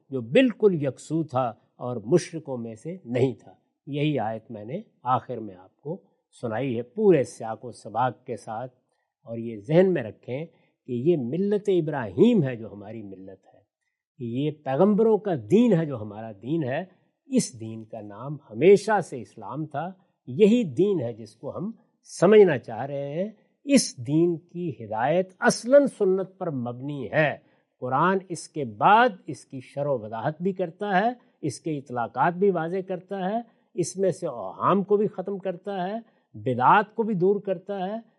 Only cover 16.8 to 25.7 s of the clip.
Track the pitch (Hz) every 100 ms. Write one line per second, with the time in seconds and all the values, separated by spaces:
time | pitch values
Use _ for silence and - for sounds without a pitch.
16.8 | 185 _ _ _ 277 262 - 110 110 113
17.8 | 110 113 104 101 135 147 - 110 175 196
18.8 | 220 208 - 131 101 113 101 139 147 139
19.8 | 175 185 _ _ - 135 202 247 180 123
20.8 | 208 175 117 110 107 _ 127 123 208 -
21.8 | _ _ - - 180 214 185 127 - 110
22.8 | 139 139 143 156 214 - _ _ 277 277
23.8 | - - 120 156 175 160 - 175 175 -
24.8 | 107 107 139 175 185 - 233 - 233